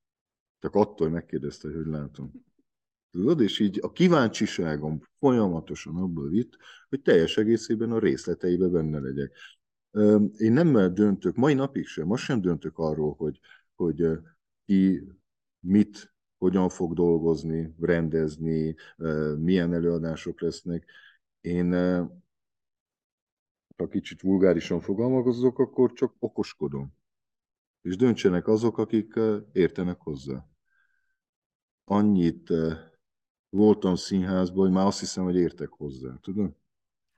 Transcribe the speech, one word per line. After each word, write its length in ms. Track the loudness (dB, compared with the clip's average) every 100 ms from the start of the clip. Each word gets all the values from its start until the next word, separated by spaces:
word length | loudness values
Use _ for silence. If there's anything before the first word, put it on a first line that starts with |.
| _ _ _ _ _ _
Csak 160 | -2
attól, 320 | 2 0 0 -2
hogy 100 | -2
megkérdezte, 520 | -6 -8 -8 -10 -10
hogy 80 | -8
hogy 100 | -6
látom. 460 | -6 -10 -12 -16 -18 -20 _ _ _ _ _ _ -4
Tudod, 240 | 0 2
és 180 | 0 2
így 200 | -2 0
a 100 | -6
kíváncsiságom 1080 | 2 4 6 4 0 -4 -2 -4 -4 -4 -8 -10 _
folyamatosan 800 | 2 2 2 -2 -6 -12 -8 -6
abból 320 | -6 -6 -4
vitt, 280 | -2 -4 _ -20 -20 _
hogy 140 | -4
teljes 340 | 2 4 4 0
egészében 560 | 2 0 0 -4 -2
a 60 | 0
részleteibe 680 | 0 0 -4 -4 -2 0 2
benne 300 | 0 -2 -4
legyek. 380 | -6 -6 -8 -10 -20 _ _ _ _
Öm, 420 | 2 4 6 4 0
én 160 | 2
nem 420 | 4 4 4 4
döntök, 420 | 4 2 2 -2 0
mai 180 | 2
napig 320 | 2 -2 -4 -8
sem, 200 | -8 -4
most 180 | -4
sem 160 | -2 -2
döntök 380 | 0 -2 -6 -6
arról, 360 | -4 -2 -4
hogy, 260 | -4 -6 -8 _ -20 _
hogy, 260 | -6 -4 0
ö, 160 | 0 -2 -8 _ _ _
ki 420 | 0 2 4 2 -4 -20 _ _ _ _
mit, 540 | 0 2 2 -4 -20 _ _ _
hogyan 300 | 0 2 0
fog 260 | -2 -4
dolgozni, 800 | 0 2 2 2 0 -2 -6 -6 -4
rendezni, 960 | 0 0 0 -2 -2 -4 -4 -2 -4 -6 -16 -10
ö, 380 | -6 -2 -2 -2
milyen 380 | 0 2 0
előadások 640 | 0 0 -2 -4 -6 -10 -6
lesznek. 500 | -6 -6 -8 -8 -10 -20 -20 _ _ _
Én, 320 | -6 -2 0
ö, 320 | 0 0 0 -4 -10 _ _ _ _ _ _ _ _ _ _ _ _ _ _ _ -8
ha 120 | -6
kicsit 320 | -6 -8 -6
vulgárisan 600 | 0 4 4 4 0 -4
fogalmazok, 800 | -4 -2 0 0 0 0 0 2
akkor 340 | -2 2 0
csak 220 | 0 -6 -4
okoskodom. 760 | -8 -6 -8 -6 -8 -8 -10 -14 _ _ _ _ _ _ _ _
És 160 | -10 2
döntsenek 520 | 2 4 2 2 2
azok, 300 | 2 2 -2
akik, 380 | 0 -2 -2 -2
ö, 220 | 0 -2 -2
értenek 480 | 0 0 0 -6 -6
hozzá. 460 | -10 -10 -8 -10 -12 _ _ _ _ _ _ _ _ _ _ _ _ _
Annyit, 640 | -2 2 4 4 2 0 -2
ö, 220 | -2 0 -4 -10 _ _ _ _ _ _ 4
voltam 380 | 4 6 2
színházban, 720 | -2 -2 -2 0 0 0 2
hogy 100 | 2
már 120 | 4 2
azt 140 | -2
hiszem, 240 | -6 -4
hogy 120 | 0 0
értek 320 | 0 -2 -12
hozzá, 500 | -10 -12 -12 -14 -14
tudod? 320 | -8 -4 -4 -6 _ _ _ _ _